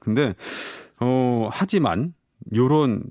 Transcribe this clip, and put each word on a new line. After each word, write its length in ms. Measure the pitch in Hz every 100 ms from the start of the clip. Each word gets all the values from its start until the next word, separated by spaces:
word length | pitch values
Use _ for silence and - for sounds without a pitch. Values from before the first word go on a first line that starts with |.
근데, 340 | - 110 139 90 - - - - - -
어, 500 | 123 131 127 120 110
하지만 600 | - 190 202 143 87 160 - _ _ -
요런 480 | 107 131 151 139 101 -